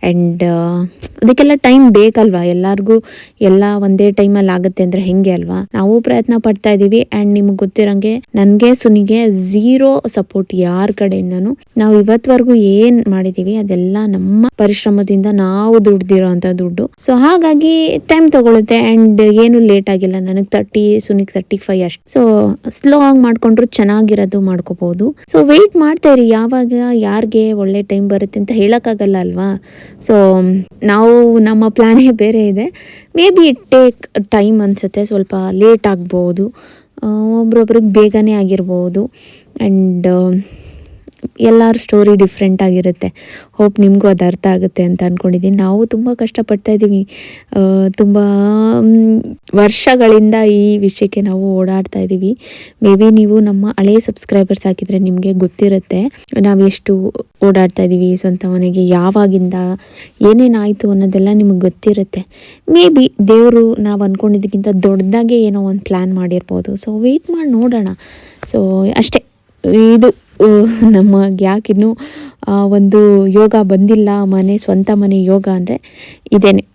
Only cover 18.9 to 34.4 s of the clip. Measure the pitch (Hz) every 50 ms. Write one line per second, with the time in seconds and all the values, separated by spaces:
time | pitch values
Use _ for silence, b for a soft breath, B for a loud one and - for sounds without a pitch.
18.9 | 226 226 226 220 214 202 220 214 208 214 226 233 240 240 233 214 202 196 196 -
19.9 | 196 190 185 190 185 190 185 185 185 190 202 196 - 208 208 196 _ 214 208 208
20.9 | 208 214 208 - 208 196 196 196 _ 190 185 _ - 196 - - 196 185 185 175
21.9 | 160 - _ _ - 269 247 226 220 208 214 208 190 - _ 233 - - - 277
22.9 | 285 294 285 277 277 262 247 240 233 226 - 233 226 220 240 233 - - 214 202
23.9 | 208 214 220 214 214 202 202 190 196 202 196 190 185 175 180 - 185 175 - 175
24.9 | 175 175 196 262 294 b b b - 320 302 277 294 311 415 415 _ 359 311 294
25.9 | 311 349 - 311 277 254 240 226 226 220 226 233 254 254 247 233 240 240 240 247
26.9 | 247 233 214 202 202 214 220 220 220 220 220 220 220 208 196 190 196 202 202 196
27.9 | 202 196 196 202 202 196 202 196 - 214 202 196 240 220 196 202 226 240 233 240
28.9 | 226 202 208 196 196 190 180 180 175 175 190 196 190 190 B B B B B B
29.9 | B B - - 226 208 196 190 190 185 185 185 185 190 185 - - - - 208
30.9 | 202 208 220 233 233 240 240 233 226 226 220 214 220 214 220 220 214 - 226 226
31.9 | 226 247 262 262 240 220 208 214 220 226 214 208 196 196 220 339 359 B B B
32.9 | B B B B B 330 339 403 370 370 330 311 262 - - _ - 262 254 254
33.9 | 240 _ - - _ - 202 202 - 214